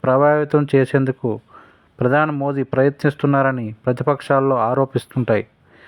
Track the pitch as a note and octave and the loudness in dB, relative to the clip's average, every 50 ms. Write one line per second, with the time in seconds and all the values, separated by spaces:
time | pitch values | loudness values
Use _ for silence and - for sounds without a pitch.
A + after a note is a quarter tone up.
0 | - C3 B2+ C3+ C#3+ D3 D3+ D3+ D3+ D3 - D3 D3 C#3 - C3+ C3 - - C#3 | -2 0 2 4 4 2 2 2 0 0 0 0 0 2 2 2 2 2 0 0
1 | C3+ C3 B2+ - - A#2+ G#2+ A2+ - _ - - - - _ _ _ _ _ - | 0 -2 -4 -4 -6 -6 -6 -6 -10 _ -20 -20 -20 -20 _ _ _ _ _ -4
2 | A#2+ B2 C3+ D3 D3+ D#3 D3+ C#3 C#3 C#3+ C#3 C#3 C3 - - C3 C3+ C#3+ C#3+ - | 0 0 2 2 0 0 -2 -4 -4 -4 -2 -4 -4 -2 0 2 2 2 0 0
3 | - D3+ C#3+ - - C#3+ C#3+ C#3 C3+ C3+ C3 B2+ A#2 G#2+ A2 - - B2+ B2 A#2+ | -2 -2 -2 0 0 0 2 2 2 0 -2 -4 -6 -10 -12 -6 -4 -4 -4 -2
4 | B2 D3+ C#3+ C3 - - C#3+ C3+ C3+ C3+ C3 B2 A2 A2+ B2+ C3+ C3+ C3 - B2+ | -2 -2 -2 -2 -2 0 0 2 2 2 0 0 0 0 0 0 -2 0 -2 -6
5 | - - - C3 A#2+ A2+ A2+ G#2 G#2+ - _ _ _ _ - - - | -6 -4 -6 -4 -2 0 0 -2 -2 -6 _ _ _ _ -20 -20 -20